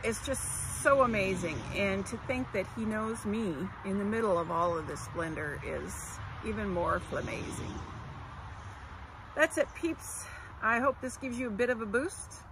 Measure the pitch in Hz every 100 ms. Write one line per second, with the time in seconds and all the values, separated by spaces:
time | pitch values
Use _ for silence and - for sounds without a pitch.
0 | 233 220 - 262 - - - - 302 277
1 | 247 220 190 185 170 151 - 180 202 196
2 | 196 226 - 254 247 208 185 - 220 214
3 | 220 226 208 214 208 139 190 - 196 196
4 | 202 226 220 175 170 165 175 165 151 147
5 | - 165 165 151 151 139 143 156 185 -
6 | - - - - 220 214 202 175 165 175
7 | - 139 - 113 - - 247 - - -
8 | - - - - - - - - - -
9 | - - - - 311 320 277 - 330 311
10 | - - - - - - 214 233 277 262
11 | 254 - 269 240 254 202 240 233 220 233
12 | 330 - - - -